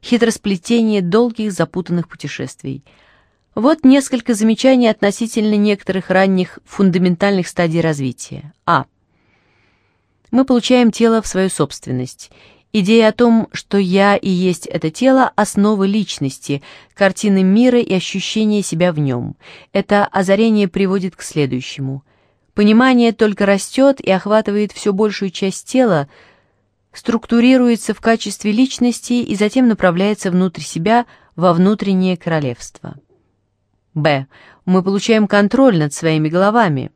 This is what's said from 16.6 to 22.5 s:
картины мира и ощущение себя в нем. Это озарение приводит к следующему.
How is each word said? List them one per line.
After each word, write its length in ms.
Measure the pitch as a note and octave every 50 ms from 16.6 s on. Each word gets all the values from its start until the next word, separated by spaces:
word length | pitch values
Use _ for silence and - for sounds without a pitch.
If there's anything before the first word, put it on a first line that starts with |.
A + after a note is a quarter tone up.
| - - - - - _ _
картины 480 | - G3+ G3 F#3+ - - G#3+ G3 F#3+ F#3+
мира 380 | F#3 F#3+ G#3+ B3 B3+ B3 A#3+
и 120 | A#3 - F#3
ощущение 720 | F#3 E3+ - - G3 F3 - - A3 A3 G#3+ G#3+ G#3 F#3+
себя 300 | - - D#3+ F3 F3+ E3+
в 80 | D3+
нем. 360 | D3+ C#3 B2+ B2 A#2+ G#2 - _ _ - - - - _ _
Это 340 | G3 G3 _ G#3 G3+ G3+
озарение 640 | - - F#3+ G3 F3+ G3 G3 A3+ A3+ A3 G#3 G3+ F#3
приводит 480 | _ F#3 G3 F#3+ F#3 G3+ F3+ F#3+ -
к 60 | _ -
следующему. 840 | - - D#3 D3 C3 - B2+ B2+ - - - C#3 C3 C3+ C#3 _ _ _ _ _ _ _ _ _ _